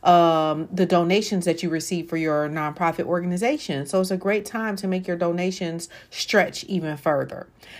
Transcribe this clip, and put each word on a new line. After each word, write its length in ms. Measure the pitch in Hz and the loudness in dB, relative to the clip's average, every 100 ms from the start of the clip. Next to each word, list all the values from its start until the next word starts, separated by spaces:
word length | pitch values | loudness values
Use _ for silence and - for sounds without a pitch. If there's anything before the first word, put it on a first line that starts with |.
um, 680 | - 175 170 160 156 156 160 | 6 8 8 6 2 0 -2
the 140 | 180 180 | 0 2
donations 600 | 180 170 196 208 196 175 | 4 4 2 2 0 0
that 160 | 165 | -2
you 80 | 175 | -2
receive 380 | 160 151 175 165 | -4 -4 -4 -4
for 100 | 165 | -2
your 300 | 160 151 151 | 0 0 0
nonprofit 560 | 156 151 147 170 160 151 | -2 -4 -2 -2 0 -2
organization. 800 | 175 180 180 233 302 - 143 139 | -2 0 0 0 -2 -2 -4 -2
So 140 | 190 | 0
it's 100 | 190 | 0
a 80 | 190 | 0
great 280 | 190 208 208 | 0 -2 -2
time 300 | 226 220 196 | -6 -4 -4
to 100 | 196 | -2
make 180 | 185 185 | -2 -2
your 120 | 175 | -2
donations 720 | 175 170 180 185 175 165 165 - - | 0 0 -2 -2 -6 -6 -10 -16 -14
stretch 540 | - - 214 175 - - | -10 0 2 2 -2 -6
even 320 | 185 160 147 | -4 -4 -4
further. 500 | - 143 135 - - _ - - | -2 0 -2 -8 -16 _ -20 -20